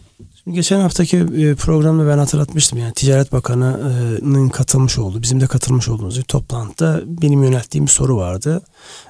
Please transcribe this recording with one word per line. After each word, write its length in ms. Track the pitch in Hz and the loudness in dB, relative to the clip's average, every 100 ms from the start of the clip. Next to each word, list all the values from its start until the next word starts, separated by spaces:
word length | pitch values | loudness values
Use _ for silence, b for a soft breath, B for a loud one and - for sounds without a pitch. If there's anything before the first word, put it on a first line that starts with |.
| - _ - _ | -20 _ -20 _
Şimdi 120 | - 175 | -8 -4
geçen 240 | 170 196 | 0 2
haftaki, 380 | 185 - 175 180 | 2 0 0 2
e, 380 | 170 - 151 143 | 0 2 2 2
programda 520 | - 160 156 160 151 | 2 2 2 2 2
ben 100 | 143 | 2
hatırlatmıştım. 640 | 143 147 147 156 - 120 | 2 0 0 0 0 -2
Yani 140 | 117 | -6
Ticaret 380 | - 135 135 135 | 0 2 2 2
Bakanı'nın 1160 | 127 - 123 127 202 135 123 120 113 143 139 131 | -2 -2 0 0 -2 -2 -2 -2 -2 0 2 2
katılmış 480 | - 127 135 131 - | 0 0 2 2 0
olduğu, 240 | 101 104 | -4 -4
bizim 200 | 120 131 | -2 0
de 60 | 131 | 0
katılmış 400 | 127 - 127 117 | 0 0 0 0
olduğumuz 280 | 113 101 120 | -4 -4 -6
bir 60 | |
toplantıda 760 | 127 139 - 123 107 - 80 156 - | -4 -4 -4 -8 -10 -2 -2 0 -4
benim 380 | 170 151 143 | -2 2 4
yönelttiğim 420 | 135 127 113 151 143 | 4 2 -2 -2 0
bir 60 | |
soru 240 | - 131 120 | 0 0 0
vardı. 440 | 90 92 147 165 - B B B | -2 -4 -4 -4 -6 B B B